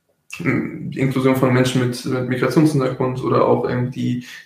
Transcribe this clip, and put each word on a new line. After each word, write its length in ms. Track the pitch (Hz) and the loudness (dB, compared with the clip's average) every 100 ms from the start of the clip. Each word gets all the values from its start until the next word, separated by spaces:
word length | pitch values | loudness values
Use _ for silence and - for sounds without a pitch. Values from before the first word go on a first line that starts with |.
| _ _ _ - | _ _ _ -6
die 600 | 165 123 - - - - | -2 -2 -2 -8 -10 -4
Inklusion 360 | 131 135 131 131 | -2 0 2 2
von 180 | 131 | 2
Menschen 320 | 123 127 127 123 | 4 2 2 0
mit, 200 | 120 - | -2 -4
mit 240 | 127 123 | -4 -2
Migrationshintergrund 920 | 123 131 165 151 143 131 127 131 127 - | -2 2 4 4 4 0 -2 -2 -2 0
oder 200 | 135 - | 2 4
auch 220 | 123 127 | 2 0
irgendwie 580 | 123 123 123 123 123 - - | -2 -2 -2 -2 -2 -6 -18